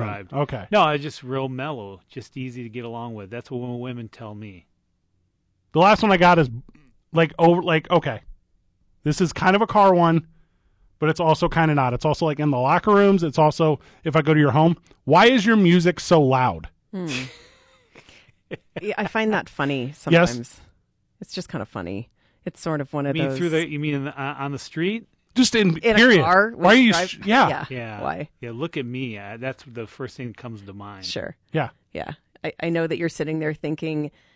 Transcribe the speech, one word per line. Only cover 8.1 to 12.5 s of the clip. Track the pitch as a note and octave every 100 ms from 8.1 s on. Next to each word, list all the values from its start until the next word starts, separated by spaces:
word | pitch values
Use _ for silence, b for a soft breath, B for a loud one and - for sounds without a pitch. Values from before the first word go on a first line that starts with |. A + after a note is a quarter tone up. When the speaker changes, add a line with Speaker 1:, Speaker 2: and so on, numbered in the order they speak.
| A2 - - _ _ _ _ _ _
Speaker 2:
this | D3+ D3+
is | F3
kind | - E3+ G3
of |
a | A3
car | G#3+ G3 F3+
one, | E3+ E3 - _ _ _ _ _ _ -
but | D3+
it's | D#3
also | E3 D#3 E3+
kinda | E3 D#3+
not. | D3 B2+ A#2+
It's | D#3
also, | C#3+ D#3+
like, | C#3+
in | D3+